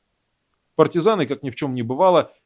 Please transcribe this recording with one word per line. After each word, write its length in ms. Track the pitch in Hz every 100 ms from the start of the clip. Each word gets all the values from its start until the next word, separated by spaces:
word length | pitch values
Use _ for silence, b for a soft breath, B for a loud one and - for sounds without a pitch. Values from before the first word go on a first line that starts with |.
| _ _ _ _ _ _ _ -
Партизаны, 500 | 156 175 170 214 131
как 180 | 139
ни 60 | 139
в 60 | 117
чём 180 | 147
не 80 | 127
бывало, 500 | 117 131 185 170 - B